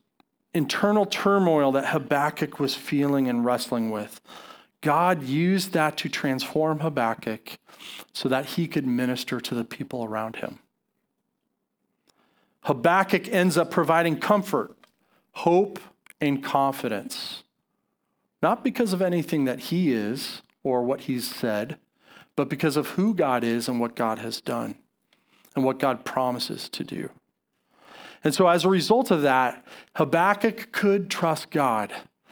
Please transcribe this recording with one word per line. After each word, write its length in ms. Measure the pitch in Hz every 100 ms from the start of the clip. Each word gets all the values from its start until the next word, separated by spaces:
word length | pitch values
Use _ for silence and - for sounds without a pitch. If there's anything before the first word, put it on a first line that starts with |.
| _ _ _ _ _
internal 500 | 170 139 - 202 214
turmoil 680 | 202 - 196 202 180 156 135
that 160 | 135 135
Habakkuk 720 | 156 131 143 147 - 147 -
was 160 | 135
feeling 540 | - - 147 143 139 131
and 160 | 120
wrestling 460 | 120 123 - 120 113
with. 320 | 107 104 - - - - - _ _
God 420 | 160 151 175 180
used 500 | 127 143 175 190 190
that 260 | 170 151 151
to 100 | 147
transform 720 | - 147 131 - 156 156 151
Habakkuk 800 | 160 143 113 113 117 110 - - _ - - - -
so 160 | - 127
that 160 | 131 135
he 200 | - 160
could 200 | 156 131
minister 520 | 123 127 123 - 123
to 160 | -
the 100 | 120
people 380 | 113 - 135 127
around 340 | 113 110 110 113
him. 240 | - - _ _ _ _ _ _ _ _ _ _ _ _ _ _ _ _ _ _ _ _ -
Habakkuk 640 | 139 165 185 190 185 -
ends 280 | 190 180 160
up 140 | 165
providing 480 | - 151 165 170 156
comfort, 560 | - 208 185 135 - - _ _ _ _ _
hope, 480 | - 170 175 202 - - _ _ _
and 220 | 147 135
confidence, 1000 | - 139 135 135 120 104 - - - - - _ _ _ _ _ _ _ _ _
not 220 | 156 233
because 280 | 254 - 226
of 80 | 185
anything 440 | 185 175 151 156
that 160 | 131 127
he 320 | - 170 170
is 500 | 113 104 131 - - - _
or 180 | 135 123
what 200 | 120 135
he's 300 | - 127 117
said, 460 | - 120 104 117 151 _ _ _ - -
but 140 | - 139
because 280 | 135 160 143
of 120 | 147
who 260 | - 208
God 300 | 185 147 123
is 240 | 117 117 117
and 100 | 120
what 160 | 117
God 240 | - 117 110
has 220 | 113 113
done 340 | - 117 117 - _ _ _ _ _ _ _
and 100 | -
what 140 | 131 131
God 260 | 139 120
promises 640 | - 135 127 123 - - -
to 120 | -
do. 280 | - - - - _ _ _ _ _ _ - - - -
And 100 | 156
so 140 | 143 185
as 160 | 175
a 40 | 180
result 440 | 190 - 233 254
of 100 | 175
that, 420 | 143 131 127 - - - -
Habakkuk 800 | - 147 165 185 202 233 220 -
could 360 | - 208 202 170
trust 440 | - 165 156 -
God. 400 | 156 135 110 101 - - _ _